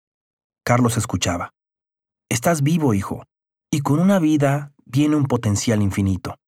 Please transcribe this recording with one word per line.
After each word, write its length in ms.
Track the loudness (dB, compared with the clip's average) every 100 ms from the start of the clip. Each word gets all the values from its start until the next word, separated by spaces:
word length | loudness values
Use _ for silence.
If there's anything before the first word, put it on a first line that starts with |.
| _ _ _ _ _ _
Carlos 320 | 0 2 2 0
escuchaba. 560 | -4 -4 -4 -4 -8 _ _ _ _ _ _ _ _
"Estás 340 | -2 0 0
vivo, 320 | 0 0 0
hijo, 300 | 0 -4 -10 -14 _ _ _ _
y 80 | -4
con 200 | 0 2
una 180 | 4 2
vida 540 | 2 2 2 0 -6 _
viene 320 | -4 0 2 2
un 100 | 0
potencial 560 | 0 0 -2 0 0
infinito". 540 | 0 0 -2 -2 -6 -14